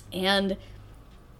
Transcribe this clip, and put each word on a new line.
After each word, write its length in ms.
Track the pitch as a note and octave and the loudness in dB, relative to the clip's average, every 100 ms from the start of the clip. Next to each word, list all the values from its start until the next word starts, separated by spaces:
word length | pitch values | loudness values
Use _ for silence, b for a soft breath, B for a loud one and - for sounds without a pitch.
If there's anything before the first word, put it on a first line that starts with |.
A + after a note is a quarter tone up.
| - | -8
And 440 | F3+ F#3+ G3 G3 F#3+ B B B B - - - - | 0 4 4 4 0 B B B B -20 -20 -20 -20